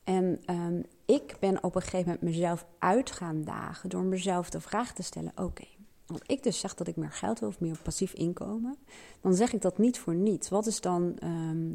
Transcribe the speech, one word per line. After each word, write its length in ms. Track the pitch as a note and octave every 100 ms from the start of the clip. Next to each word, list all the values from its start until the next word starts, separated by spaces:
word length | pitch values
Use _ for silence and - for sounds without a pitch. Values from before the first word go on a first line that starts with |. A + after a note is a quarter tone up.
En, 360 | - F#3 F#3 E3+
ehm, 360 | - F3 E3+ F3 - -
ik 320 | - C#4 - -
ben 220 | F#3+ F#3+
op 100 | F#3
een 80 | F#3
gegeven 240 | - F#3 F3
moment 160 | E3+
mezelf 440 | F3 E3 F3 E3+ - -
uit 320 | F3+ G#3+ C4
gaan 340 | - E3+ D#3
dagen 440 | D#3 - - D#3+ F#3
door 140 | F#3
mezelf 480 | F#3 F#3 F#3 F3+ F3
de 100 | E3+
vraag 320 | - G#3 B3
te 100 | -
stellen: 300 | F3+ - E3 -
oké, 300 | F3+ - - - G3+ - -
als 140 | E3 -
ik 160 | C4+
dus 180 | B3 F3
zeg 140 | F#3+
dat 120 | - E3+
ik 100 | E3
meer 160 | D3+
geld 260 | - F#3+ A3+
wil 100 | G#3+
of 120 | F#3+
meer 180 | E3 D#3+
passief 300 | - - F#3+
inkomen, 640 | - E3 F3 F#3+ A3 A#3+ C#4+ - - - -
dan 140 | F#3+
zeg 180 | F#3 A#3+
ik 100 | A#3+
dat 160 | F#3 F3+
niet 200 | A#3 B3
voor 160 | -
niets. 340 | E3+ G#3 F3+ -
Wat 180 | G3 A3
is 140 | G3+
dan, 380 | F3+ F3 F3 -
ehm, 500 | E3+ E3 D#3+ D#3+ E3